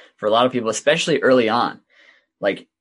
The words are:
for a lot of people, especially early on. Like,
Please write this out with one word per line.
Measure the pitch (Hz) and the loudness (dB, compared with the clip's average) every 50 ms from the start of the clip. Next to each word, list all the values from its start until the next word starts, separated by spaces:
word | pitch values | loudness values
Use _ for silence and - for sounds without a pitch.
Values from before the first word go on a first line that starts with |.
| - _ _ | -20 _ _
for | _ - | _ -4
a | 107 | 0
lot | 107 117 123 | 2 2 2
of | 131 131 | 2 0
people, | 120 110 110 | -2 -4 -4
especially | 107 - - 143 156 165 - 180 151 - - | -6 -2 0 0 0 0 0 -2 -2 0 2
early | 127 131 127 117 110 | 2 2 4 2 2
on. | 110 120 110 - - - _ _ _ _ _ _ _ _ _ _ _ _ | 0 0 -2 -2 -6 -10 _ _ _ _ _ _ _ _ _ _ _ _
Like, | 95 101 95 - - _ _ _ | -4 -4 -4 -4 -10 _ _ _